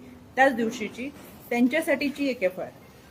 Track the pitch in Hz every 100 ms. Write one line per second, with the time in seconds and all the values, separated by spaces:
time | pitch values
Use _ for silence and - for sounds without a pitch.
0 | - - - - 269 233 226 - 208 -
1 | 269 - - - - 240 247 302 320 269
2 | 285 285 277 247 - - 131 - - -
3 | -